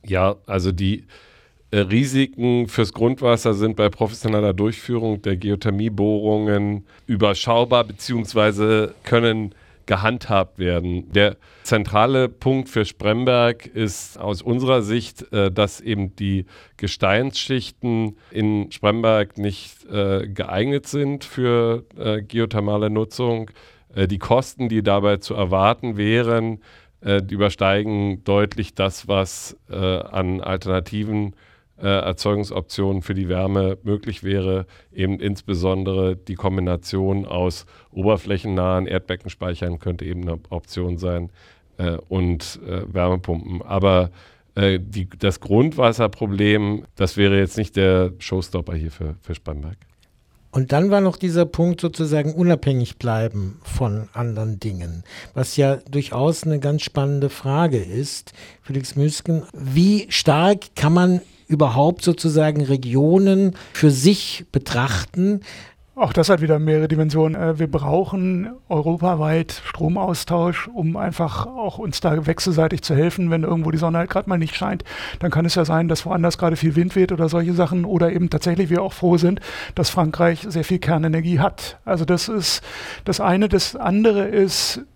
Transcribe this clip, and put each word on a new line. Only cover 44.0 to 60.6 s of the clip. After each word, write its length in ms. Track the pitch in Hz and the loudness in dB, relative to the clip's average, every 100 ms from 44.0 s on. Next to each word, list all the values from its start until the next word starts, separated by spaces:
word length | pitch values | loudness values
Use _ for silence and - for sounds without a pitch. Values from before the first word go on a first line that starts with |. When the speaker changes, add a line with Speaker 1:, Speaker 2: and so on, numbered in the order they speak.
| 87 - - _ _ | 2 -4 -20 _ _
Speaker 1:
äh, 240 | - 98 92 | 0 0 0
die, 260 | 98 - 92 - | -4 -8 -8 -2
das 220 | 101 90 | -2 -2
Grundwasserproblem, 1400 | - 101 151 156 120 113 110 - 110 98 104 107 101 107 - | 0 2 2 4 2 2 -2 -2 -6 0 2 4 2 -4 -8
das 240 | - 95 - | -4 -2 2
wäre 200 | 98 98 | 4 4
jetzt 200 | 95 - | 2 -2
nicht 180 | 104 - | -4 2
der 360 | 95 92 90 90 | 4 4 2 -4
Showstopper 540 | - 95 90 90 80 | -6 -4 -4 -6 -6
hier 160 | 85 80 | -6 -6
für, 260 | - 80 76 | -8 -10 -10
für 140 | - | -12
Spremberg. 420 | 85 - 73 76 95 _ _ _ _ _ _ _ | -12 -10 -10 -10 -14 _ _ _ _ _ _ _
Speaker 2:
Und 200 | 135 131 | -4 0
dann 180 | 143 190 | 2 4
war 120 | 202 | 4
noch 160 | 190 175 | 2 0
dieser 260 | 180 170 | -2 2
Punkt 380 | 170 - 170 170 | 0 2 0 0
sozusagen 500 | 170 - 160 151 147 | -4 -2 0 0 0
unabhängig 640 | 156 175 160 - 131 120 - | 2 2 4 2 0 -2 -4
bleiben 600 | 120 110 113 104 95 101 | -2 0 0 -2 -6 -8
von 460 | - - 120 104 110 | -8 -4 -2 -2 -6
anderen 440 | - 120 110 110 104 | -6 -6 -4 -4 -4
Dingen, 460 | 110 95 85 82 - - - | -6 -6 -8 -10 -14 -20 -12
was 240 | - 127 - | -6 -4 2
ja 180 | 139 139 - | 2 2 -2
durchaus 540 | 143 135 - 143 160 | -4 -4 0 0 0
eine 140 | 160 151 | -2 -2
ganz 220 | 139 151 | 0 -2
spannende 480 | - 147 139 143 139 | -2 -2 0 0 -2
Frage 480 | - 135 139 170 127 | -4 -2 2 4 4
ist. 560 | 90 104 139 - - - - - | 2 -6 -6 -8 -14 -20 -20 -20
Felix 340 | - 135 135 - | -6 -6 -2 0
Müsken, 460 | 147 151 - 165 - | 2 0 -2 -2 -2
wie 540 | - 135 135 185 208 - | -10 0 4 6 4 0
stark 640 | - - 147 180 202 | 0 2 4 4 2